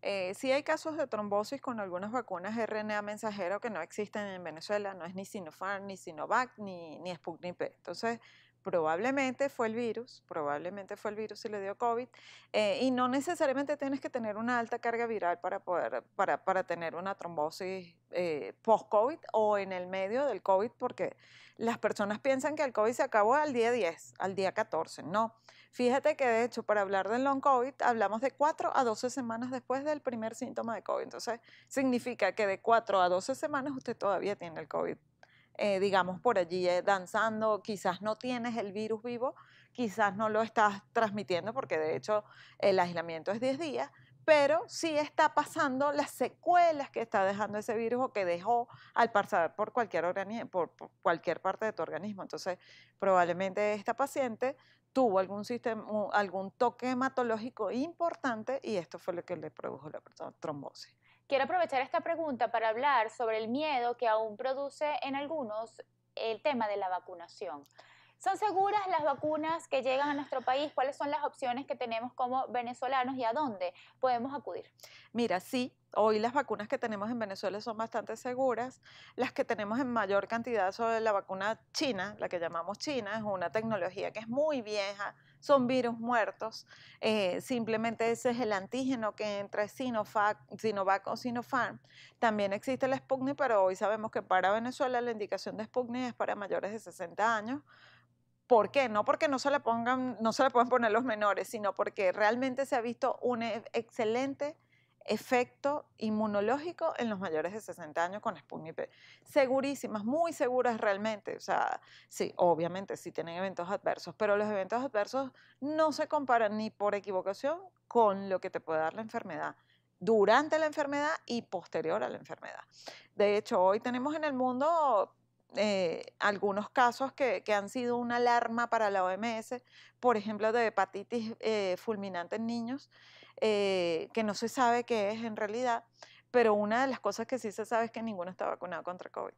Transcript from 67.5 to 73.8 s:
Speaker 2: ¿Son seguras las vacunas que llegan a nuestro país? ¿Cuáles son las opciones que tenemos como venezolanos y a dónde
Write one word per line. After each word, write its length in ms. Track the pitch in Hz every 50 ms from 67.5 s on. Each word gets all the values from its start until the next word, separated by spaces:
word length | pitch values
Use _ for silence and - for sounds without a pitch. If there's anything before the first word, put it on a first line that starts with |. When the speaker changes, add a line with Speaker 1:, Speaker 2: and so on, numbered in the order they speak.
| 151 143 143 _ _ - - - - - _ _ _
Speaker 2:
¿Son 180 | _ - 370 392
seguras 460 | 330 427 415 339 381 392 403 415 415 392
las 160 | 381 349 311 294
vacunas 640 | 311 277 - 302 302 311 302 311 311 330 - -
que 160 | - 277 269 233
llegan 260 | 262 254 269 285 294
a 40 | 285
nuestro 260 | 285 285 - 277 262
país? 300 | 240 262 254 277 302 285 -
¿Cuáles 220 | - 254 277 -
son 160 | - 302 285
las 120 | 294 294 285
opciones 440 | 262 - - 269 240 240 254 277
que 80 | - 285
tenemos 380 | 247 254 233 226 226 240 247 -
como 340 | - 254 247 254 262 254
venezolanos 680 | - 220 247 240 240 247 - 262 247 269 262 247 254 269
y 80 | 254 240
a 80 | 220
dónde 440 | 233 302 302 262 208 185 180 175 - -